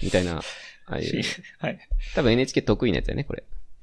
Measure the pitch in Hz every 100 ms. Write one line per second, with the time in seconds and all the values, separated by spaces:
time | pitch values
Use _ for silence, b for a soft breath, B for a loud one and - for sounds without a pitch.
0 | - 92 90 82 - B B B - -
1 | - - - - - - - - - -
2 | - - 127 117 135 - - 104 123 69
3 | - - - - - - - -